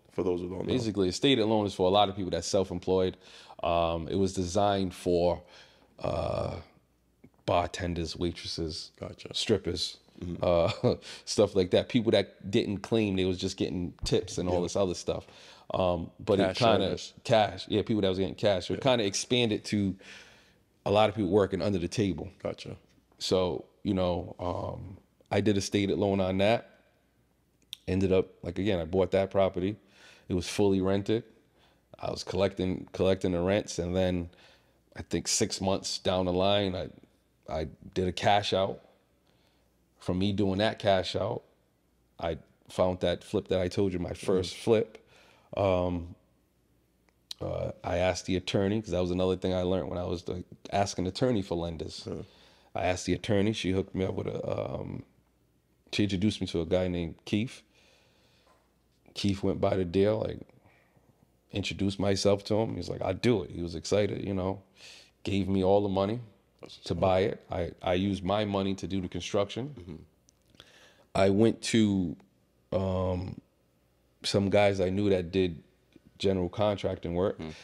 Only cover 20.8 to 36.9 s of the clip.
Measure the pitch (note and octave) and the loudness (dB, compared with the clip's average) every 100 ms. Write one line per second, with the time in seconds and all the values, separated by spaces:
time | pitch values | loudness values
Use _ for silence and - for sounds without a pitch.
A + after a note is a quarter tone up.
20.8 | - G2+ G#2+ A2 F#2 G#2 F#2+ F#2+ F#2+ F#2+ | 0 4 4 2 2 4 2 0 0 0
21.8 | F2 - G2+ D#2 F2 - - - - G2 | -2 -2 -2 -2 -8 -10 -10 -8 -12 -16
22.8 | _ _ _ - - F#2+ F2+ C2 - _ | _ _ _ -10 0 0 2 -2 -8 _
23.8 | - F#2 F2+ F2+ F#2 - F2+ F2+ F#2 E2+ | -2 0 0 -2 -6 -8 -6 -4 -6 -8
24.8 | F2+ G2 _ _ - G2+ G2+ G2 F#2+ G#2 | -12 -16 _ _ -4 0 2 2 2 0
25.8 | G2 D#2+ G2+ G2 F#2 F#2+ G2+ A#2 - _ | 2 2 0 2 0 2 4 4 0 _
26.8 | _ _ _ _ _ _ _ _ - - | _ _ _ _ _ _ _ _ -20 -14
27.8 | - F#2 F#2+ F#2 F2+ - F2+ F2 G2 F#2 | -2 2 4 4 2 -4 -10 -4 0 0
28.8 | D#2+ F#2+ F2+ F#2+ G2 G2 F#2+ F#2 F#2+ G#2+ | 0 0 2 2 2 2 2 2 -4 -4
29.8 | _ _ - - - F#2 E2+ - G2+ F#2+ | _ _ -20 -20 -4 -2 -2 2 4 4
30.8 | F#2 G2 G2 A2 - _ _ _ _ _ | 2 0 2 -2 -2 _ _ _ _ _
31.8 | _ - - - - F2+ G2 F#2+ F#2 F#2 | _ -10 -8 -6 -6 0 0 0 -2 -2
32.8 | - - F#2 F#2+ G2 F2 F2 G2+ - - | -6 -2 2 2 0 0 2 0 -2 -6
33.8 | F2 F#2 F#2 F2+ E2+ _ - _ _ _ | -2 0 0 0 -4 _ -20 _ _ _
34.8 | _ - E2+ F2 - - G#2+ - F#2+ F#2+ | _ -16 -6 -4 -2 -2 -2 -2 0 0
35.8 | - - G2 F#2 F#2 F2+ F#2+ G2+ G2 F#2 | -2 -4 -2 0 2 2 4 2 0 -2
36.8 | D2 | -8